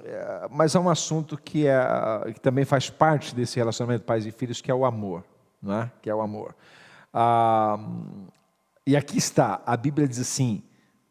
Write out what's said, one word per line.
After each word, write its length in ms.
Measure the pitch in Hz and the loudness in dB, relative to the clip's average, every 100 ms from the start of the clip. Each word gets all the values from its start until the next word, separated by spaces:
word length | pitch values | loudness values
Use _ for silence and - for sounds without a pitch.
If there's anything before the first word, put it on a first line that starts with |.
é, 420 | - 104 - 98 98 | -12 -10 -8 -10 -4
mas 240 | 143 160 | 2 4
há 40 | 180 | 4
um 100 | 180 | 4
assunto 460 | 151 - 160 151 | 2 0 -4 -4
que, 300 | 147 - 151 | -10 -6 0
é, 680 | 143 135 120 120 - 107 113 | 4 4 2 0 -2 -4 -6
que 80 | - | -2
também 240 | 135 131 | 0 2
faz 260 | 135 139 - | 2 2 0
parte 420 | - 160 147 - | 2 4 4 -2
desse 220 | 123 117 123 | -4 -2 0
relacionamento 480 | 113 110 120 120 | -2 -2 -2 -2
pais 200 | - 113 | 0 -2
e 60 | 110 | -2
filhos, 300 | - 120 120 | -6 -8 -6
que 80 | - | -2
é 40 | |
o 120 | 127 | 0
amor, 400 | 127 113 101 85 - _ _ - | 0 0 -6 -8 -12 _ _ -12
não 120 | 98 104 | -6 -4
é? 100 | 120 - | -6 -8
Que 80 | 110 | -6
é 40 | |
o 60 | 107 | -4
amor. 340 | 107 104 - - - - - - _ | -4 -8 -14 -18 -20 -20 -20 -20 _
Ah, 640 | 120 117 117 113 110 107 104 110 117 104 101 92 _ _ _ _ _ | 0 4 4 4 4 2 0 -6 -10 -12 -16 -20 _ _ _ _ _
e 100 | 135 | 2
aqui 220 | 139 - 226 | 2 2 -4
está, 440 | - - 117 95 | 0 2 2 0
a 100 | - | -2
Bíblia 320 | 120 139 147 143 | -2 0 0 0
diz 120 | 120 | -2
assim, 420 | 123 - 123 101 - _ _ _ _ | -4 -2 0 -2 -8 _ _ _ _